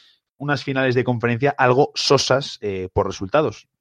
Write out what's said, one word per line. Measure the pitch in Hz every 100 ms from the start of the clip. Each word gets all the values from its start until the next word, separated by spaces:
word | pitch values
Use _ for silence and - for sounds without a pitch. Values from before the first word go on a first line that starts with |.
| _ _ _ _
unas | 143 143
finales | - 135 131
de | 123
conferencia | 127 120 120 117 139 135
algo | 127 127 147
sosas, | - - 139 - 131 139 -
eh, | 104 95 92
por | - 95
resultados. | - 95 147 147 - _ _